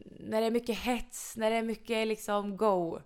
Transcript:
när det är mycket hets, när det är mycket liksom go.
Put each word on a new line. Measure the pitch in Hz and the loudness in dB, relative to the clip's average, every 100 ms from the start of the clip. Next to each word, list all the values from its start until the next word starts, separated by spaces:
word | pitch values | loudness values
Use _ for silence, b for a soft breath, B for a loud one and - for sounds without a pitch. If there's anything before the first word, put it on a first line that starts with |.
| - - | -18 -14
när | - 220 | -2 2
det | 226 | 4
är | |
mycket | 233 240 202 | 2 0 -2
hets, | 208 233 - - - 220 | 0 -2 -2 -10 -12 0
när | 220 | 2
det | 226 | 2
är | |
mycket | 226 214 - 226 220 | 0 -4 -2 0 0
liksom | 214 - 208 202 190 | -2 0 0 0 2
go. | 220 185 165 165 | 4 4 2 -4